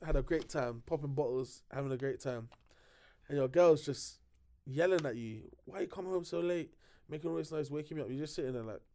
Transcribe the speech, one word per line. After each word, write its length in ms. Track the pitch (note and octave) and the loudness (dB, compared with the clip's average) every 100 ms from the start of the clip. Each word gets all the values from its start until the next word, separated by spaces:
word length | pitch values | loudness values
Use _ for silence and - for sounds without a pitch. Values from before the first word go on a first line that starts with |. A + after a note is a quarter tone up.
| D#3+ | 0
had 100 | C#3+ | 0
a 60 | |
great 260 | C3 E3 - | 2 0 0
time, 340 | D#3 B2 A#2 - | -2 -2 -4 -4
popping 280 | D#3 C#3+ C#3 | -4 -2 0
bottles, 480 | C3+ B2+ B2+ - - | 0 0 -2 -10 -10
having 200 | C3+ C#3 | -6 -4
a 60 | B2+ | -2
great 220 | C3+ B2+ | -2 -2
time, 300 | C3+ A#2+ A#2 - _ - - - - _ - | -4 -6 -8 -16 _ -20 -20 -20 -20 _ -4
and 100 | C#3+ | 0
your 100 | B2+ | 4
girl's 360 | E3 F3 D3+ | 8 8 8
just 360 | D3+ C3 - - _ _ _ - - | 4 -4 -6 -10 _ _ _ -18 -4
yelling 400 | C3+ F3+ F#3 D3 | 2 4 4 2
at 100 | A#2 | -4
you, 340 | A2+ A2 - - - | -6 -8 -12 -18 -12
"Why 160 | F#3+ | -6
you 60 | - | -6
come 180 | G3+ F#3 | -4 -2
home 180 | F#3 | -2
so 160 | E3+ E3+ | -2 -2
late, 340 | F3 F3 D3+ - - - - | 0 0 -4 -12 -20 -20 -10
making 200 | D3+ E3 | -6 -2
all 80 | E3 | -2
this 140 | D3+ | -2
noise, 200 | D#3 C3+ | -4 -2
waking 260 | D3 D3+ D#3 | -4 -6 -6
me 60 | |
up?" 60 | A2+ | -4
You're 100 | C3 | -4
just 160 | D3+ - | -4 -2
sitting 180 | C3 | -2
there 100 | B2 | -2
like, 180 | A2+ G2+ - | -6 -10 -12